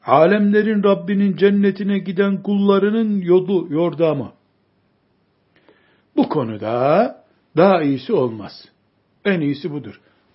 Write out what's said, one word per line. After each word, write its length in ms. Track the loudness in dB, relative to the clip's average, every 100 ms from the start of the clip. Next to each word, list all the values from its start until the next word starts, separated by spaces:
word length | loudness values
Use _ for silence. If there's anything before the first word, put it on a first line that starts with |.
Alemlerin 760 | 2 4 4 4 2 2 2 0
Rabbinin 540 | 2 0 -2 0 0 2
cennetine 600 | 2 4 0 0 -4 -4
giden 440 | -4 -2 -2 -2
kullarının 760 | -2 0 2 2 0 0 -2 -2
yolu, 460 | 2 0 2 -4 -2
yordamı. 600 | -4 -2 0 -2 -2 -8 _ _ _ _ _ _ _ _ _ _ _ _ _ _ _ _ _ _
Bu 140 | -2 0
konuda 920 | -2 -4 -6 -4 -2 2 2 0 -4 _ _ _ 2
daha 240 | 4 4
iyisi 320 | 0 -2 -2
olmaz. 520 | -2 -2 -6 -14 -18 -20 _ _ _ _ _
En 160 | -2 -2
iyisi 300 | -2 -4 -8
budur. 300 | -10 -12 -20 _ _ _